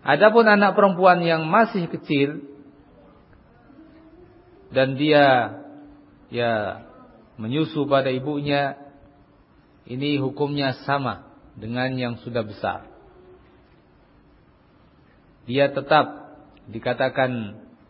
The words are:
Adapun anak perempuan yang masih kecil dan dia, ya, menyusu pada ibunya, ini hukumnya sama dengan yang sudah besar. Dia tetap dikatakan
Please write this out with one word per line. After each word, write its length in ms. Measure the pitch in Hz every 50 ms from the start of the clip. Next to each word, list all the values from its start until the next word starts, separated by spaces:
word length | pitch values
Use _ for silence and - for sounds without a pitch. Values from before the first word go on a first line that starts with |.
| -
Adapun 400 | - 143 147 196 214 214 233 226
anak 320 | 214 208 202 202 196 185 208
perempuan 420 | 196 196 185 175 185 185 175 175 170
yang 180 | 165 165 160 160 156
masih 400 | 180 220 226 220 - 196 170 -
kecil 560 | - - - - 156 139 143 143 151 - - - - - - - - - _ _ - - - - _ _ _ _ - - _ _ _ _ _ - 269 - 320 320 320 - - - - - - - - - _ - - - - -
dan 240 | - 127 135 135 135
dia, 640 | 127 147 151 147 147 143 139 131 123 113 104 101 - - - - - - - - - - _ _ _ - _
ya, 480 | 120 120 120 117 113 107 104 92 - - - - - - - - - - _ _ _
menyusu 480 | - 110 110 127 156 160 156 - 151 139
pada 240 | 135 139 135 131 131
ibunya, 720 | 127 131 131 151 147 143 143 143 143 143 143 135 139 - - - - - - - _ _ - _ _ _ _ _ _ _ _ _ _ _ _
ini 320 | - 120 131 143 147 147
hukumnya 560 | 135 131 - 95 - 147 139 143 143 139 135 127 - - -
sama 400 | 139 143 135 120 101 - - - - - _ - _ -
dengan 320 | 107 110 120 123 127 131 131 127
yang 160 | 123 120 120 113 -
sudah 160 | 123 120 120
besar. 480 | 107 92 95 - - 98 90 - - - - - - - - - - - - - - _ _ _ _ _ _ _ _ _ _ _ _ _ _ _ _ _ _ _ _ _ _ _ _ _ _ _ _ _ _ _ _ _ _ _ _ _ _ _ _
Dia 240 | 120 123 135 143 139 143
tetap 640 | 139 131 - 156 151 147 - - - - - - - - - _ - _ -
dikatakan 880 | 101 113 - 123 123 - 135 131 123 - 131 127 123 117 110 101 104 110 - - - _ _